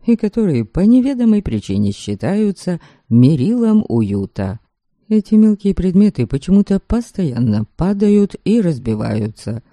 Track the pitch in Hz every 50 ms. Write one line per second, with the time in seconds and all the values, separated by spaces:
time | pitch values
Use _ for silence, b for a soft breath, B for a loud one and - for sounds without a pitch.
0 | - - 233 - - 208 - 233 220 185 143 120 113 - - 156 190 214 240 254
1 | 240 269 277 240 240 226 214 208 196 - - - - - 98 101 104 101 101 -
2 | - 104 104 - - 151 190 208 220 202 185 - - 180 175 165 b b b b
3 | b - 117 117 123 135 165 143 123 190 240 247 233 220 214 214 - - - 117
4 | 110 98 101 101 98 - - - 98 95 98 - - _ _ _ _ _ _ _
5 | _ - 214 214 196 - 220 214 220 214 208 190 - 196 190 - 175 190 170 196
6 | 208 208 - - 120 - - 139 - - 190 202 202 - 196 190 - - 220 233
7 | 233 - - - 185 143 117 117 127 117 104 107 107 - _ - 160 190 208 196
8 | 214 208 104 104 101 - - - _ - 214 240 196 175 156 117 - 117 110 107
9 | 113 113 110 107 110 113 110 - - 107 110 113 b b